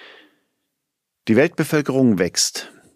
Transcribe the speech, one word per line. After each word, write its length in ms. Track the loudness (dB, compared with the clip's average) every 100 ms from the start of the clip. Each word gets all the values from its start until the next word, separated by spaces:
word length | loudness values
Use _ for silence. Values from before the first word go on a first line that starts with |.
| -20 -20 _ _ _ _ _ _ _ _ _ _ 0
Die 80 | 2
Weltbevölkerung 840 | 2 0 -2 -2 -2 2 2 2
wächst 520 | 0 -2 -4 -6 -14 -20 _